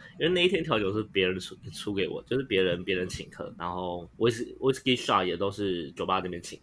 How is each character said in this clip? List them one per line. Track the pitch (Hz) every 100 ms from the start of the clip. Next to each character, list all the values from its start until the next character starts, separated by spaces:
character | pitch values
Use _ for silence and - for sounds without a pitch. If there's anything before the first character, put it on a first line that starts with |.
| - -
因 | 160
为 |
那 | 180
一 | 180
天 | 180
调 | 160 113
酒 | 98
是 | 107
别 | 107 98 92
人 | 92
出， | - - 101
出 | - 104
给 | 98 80
我， | 73
就 | - 131
是 |
别 | 135 95
人， | 92 87
别 | 92
人 | 92 90
请 | - -
客， | - - -
然 | 87
后 | 90 90 87 85 -
whis-，whisky | 113 113 117 - 131 135 131 123
shot | - 104 90
也 | 85
都 | 98
是 | 101 101 87 71
酒 | - 90
吧 | 95
那 | 90
边 | 85
请， | - -